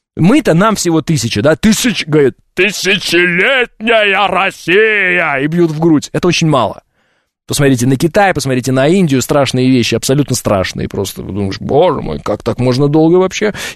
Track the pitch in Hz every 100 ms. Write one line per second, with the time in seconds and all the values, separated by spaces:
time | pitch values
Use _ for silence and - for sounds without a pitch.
0 | _ - 165 220 - 165 214 202 180 165
1 | - 156 117 104 135 160 214 214 240 185
2 | - 151 135 - _ - 196 - 190 196
3 | - 170 180 175 208 269 240 _ 214 226
4 | 208 190 196 180 190 - - 185 220 208
5 | 185 180 160 139 147 170 170 151 170 147
6 | - - 180 165 160 139 104 - - _
7 | _ _ _ _ - - 139 127 123 131
8 | 165 208 196 151 135 127 123 131 139 190
9 | 175 135 - 147 131 127 127 131 113 113
10 | - 135 139 127 - 101 92 - - 98
11 | 98 - - 95 98 98 - 135 180 135
12 | - 76 - 104 - 117 123 123 147 156
13 | 160 180 190 - 208 - -